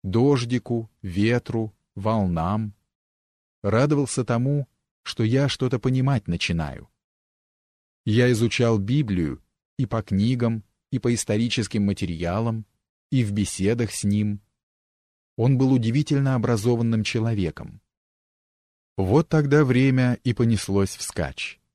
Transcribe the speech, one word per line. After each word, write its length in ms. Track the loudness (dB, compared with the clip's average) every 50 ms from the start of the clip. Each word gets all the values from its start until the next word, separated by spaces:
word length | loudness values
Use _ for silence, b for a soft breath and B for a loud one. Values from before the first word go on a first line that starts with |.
Дождику, 880 | -6 0 0 2 4 4 2 2 0 -2 -4 -4 _ -4 -6 -6 -6 -10 _ _
ветру, 760 | -12 -6 -2 0 2 2 2 0 -2 -4 -4 -4 -4 -6 _ _ _ _ _
волнам. 800 | -6 -4 -2 0 0 0 0 0 0 0 -2 -2 -2 -4 -6 -10 _ _ _ _ _ _ _ _ _ _ _ _ _ _ _ _ _
Радовался 600 | -4 0 2 2 2 2 2 0 0 -2 -2 -4 -2
тому, 440 | 0 0 0 0 0 0 -2 -4 _ _ _ _ _ _ _
что 220 | _ -12 -4 0 0
я 240 | 2 2 2 2 0
что-то 300 | 0 -2 -2 -2 -2 -2
понимать 500 | 0 0 0 2 2 2 0 0 0 -2
начинаю. 600 | -4 -4 -2 -2 -2 -2 -4 -6 -8 -14 -16 _ _ _ _ _ _ _ _ _ _ _ _ _ _ _ _ _ _ _ _ _ _ _ _
Я 260 | 0 2 4 4 4
изучал 460 | 4 2 0 0 2 2 2 2 2 0
Библию 640 | 0 0 0 0 0 0 0 0 0 -2 -4 -8 _ _ _ _ _ _ _
и 100 | -6 -4
по 160 | -2 -2 -4
книгам, 600 | -2 0 0 0 2 2 0 0 0 -2 -2 -4 -8 _ _ _ _ _
и 80 | -6 -2
по 140 | 0 0 0
историческим 680 | 0 -2 -2 0 0 0 0 -2 -4 -4 -2 -2 0 0
материалам, 840 | 0 0 -2 -4 -6 -4 -4 -4 -4 -2 -2 -2 -2 -4 -6 -8 _ _ _ _ _ _ _ _ _
и 140 | 0 0 0
в 80 | 0
беседах 600 | 0 -2 -2 -2 -2 -2 0 0 2 0 -2 -4
с 120 | -4 -4 -2
ним. 360 | 0 0 2 0 -2 -4 -8 _ _ _ _ _ _ _ _ _ _ _ _ _ _ _ _ _ _ _
Он 220 | 0 2 2 4 4
был 140 | 4 4
удивительно 640 | 4 2 2 2 0 0 0 2 0 0 2 2 0
образованным 680 | 0 2 0 0 2 2 2 2 2 2 0 0 0 0
человеком. 760 | -2 -2 -2 0 0 0 0 -2 -2 -4 -8 -14 -16 -16 -20 _ _ _ _ _ _ _ _ _ _ _ _ _ _ _ _ _ _ _ _ _ _ _
Вот 320 | -4 0 2 2 2 2 _
тогда 360 | 0 0 2 4 4 4 4
время 540 | 4 4 4 4 4 4 2 2 0 0 0 _
и 100 | -4 0
понеслось 600 | 2 2 2 2 0 -2 0 0 0 0 0 -4
вскачь. 640 | -10 -12 -10 -6 -6 -6 -6 -6 -10 -12 -12 -14 _ _ _